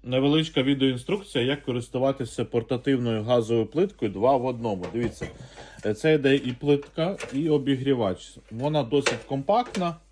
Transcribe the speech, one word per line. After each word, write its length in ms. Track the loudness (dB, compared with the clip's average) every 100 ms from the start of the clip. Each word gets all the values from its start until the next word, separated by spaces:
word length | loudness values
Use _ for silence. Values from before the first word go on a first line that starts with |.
| 0
Невеличка 560 | 2 4 2 2 0
відеоінструкція, 800 | 0 2 2 0 -4 -4 -2 -2
як 200 | -2 -2
користуватися 800 | -4 -6 -4 0 0 0 -6 -6 -2
портативною 760 | -2 -2 -2 2 2 2 -2
газовою 420 | 2 2 4 0 0
плиткою 460 | 0 -2 -2 -6
два 260 | 0 2 2
в 80 | 0
одному. 400 | -4 -4 -4 -6
Дивіться, 340 | -4 -4 -6 -12 -12 -20 -20 -20 -8 -4
е, 80 |
це 200 | 0 2
йде 220 | 4 4 2
і 160 | 0
плитка, 680 | -4 2 2 0 -4 -4 -4 -6
і 160 | -2 2
обігрівач. 880 | 2 2 0 2 2 0 -2 -10 -20 -14
Вона 320 | -6 -2 0
досить 400 | 2 0 0 -4 -6
компактна 680 | -6 0 0 0 -4 -4 -6 _